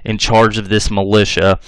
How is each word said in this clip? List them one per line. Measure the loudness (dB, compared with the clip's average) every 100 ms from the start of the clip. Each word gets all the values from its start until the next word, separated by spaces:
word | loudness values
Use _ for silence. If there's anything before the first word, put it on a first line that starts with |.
in | -8 -6
charge | 0 2 2 0
of | -2
this | -2 0
militia, | -2 0 2 0 0 0 0